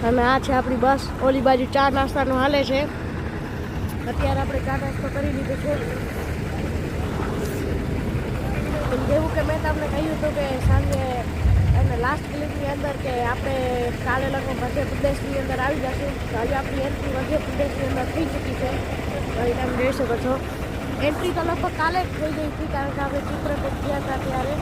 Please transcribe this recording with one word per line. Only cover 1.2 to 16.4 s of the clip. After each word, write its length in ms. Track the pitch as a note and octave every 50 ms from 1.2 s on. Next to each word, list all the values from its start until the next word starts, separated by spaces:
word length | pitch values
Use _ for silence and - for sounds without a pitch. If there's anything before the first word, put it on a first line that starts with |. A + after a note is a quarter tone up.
| A#3+ C4
ઓલી 160 | C4+ C4+ A#3+ C4+
બાજુ 180 | C4 B3+ C4 B3+ - C#4
ચા 100 | C4+ C#4 C4
નાસ્તાનું 440 | C#4+ C4+ C4+ - D4 C4+ C4 C4 B3+ B3+
હાલે 180 | C#4 D4 C#4+ C4+ -
છે. 100 | C4 C4+ D4 - - - - - - - - - - - - - - - - - - - - - - - - A#3 A#3+
અત્યારે 280 | - - C4+ C4+ C#4 C4
આપણે 160 | A#3+ C#4+ C4 - -
ચા 100 | C4 C#4 C#4
નાસ્તો 220 | A3+ - - C#4+ C4+ C4
કરી 180 | C#4 C#4 C#4+ C4 C4+
લીધો 180 | C4+ - C#4 - -
છે. 80 | C#4 D4 - - - - - - - - - - - - - - - - - - - - - - - - - - - - - - - - - - - - - - - - - - - - - - - - - - - - - - - - - - - - - -
પણ 180 | - B3 B3+ C4 -
જેવું 220 | C#4+ D4+ D#4+ E4 D#4+
કે 80 | D#4+ D4 D4
મેં 80 | D#4 D#4 D#4
તમને 200 | D#4 D4+ D4+ D4+ D4 -
કહ્યું 240 | C#4+ D#4 D#4+ D#4
હતું 160 | - D4+ D4+ D4 D4
કે 80 | C#4+ C#4 C4 B3+ B3+ -
સાંજે 340 | - C#4 - C4+ C4+ C4+ C4 B3+ B3+ B3 - - - - - - - - - - - -
અને 180 | - - - A3+ A#3+
લાસ્ટ 220 | B3+ D4 D4+ - -
ક્લિપની 400 | C#4 C#4+ D4 D4+ D4 C#4+ C#4 C#4
અંદર 260 | C#4+ C#4+ C#4 C#4+ C#4 C4+ -
કે 100 | C#4 B3+ A#3+ A#3+
આપણે 320 | A#3 B3 C4 - C#4 C4+ C4 B3+ B3+ B3 A#3+ A#3+ A#3+ A#3 - -
કાલે 200 | A#3+ A#3+ C4 C4+ C4+
લગભગ 320 | C4+ C4+ C4 C4+ C4 - B3
મધ્યપ્રદેશની 760 | B3 - C#4+ C4+ C4 C4+ B3+ C4+ C#4 C#4 C4+ - C4+ C4+ C4+ C4+
અંદર 180 | C4 C4 B3 B3+
આવી 180 | C4+ D4 D#4 C4
જશું. 280 | C4 C4 - C#4+ C#4 C#4 - - -
તો 40 | -
આજે 160 | A3+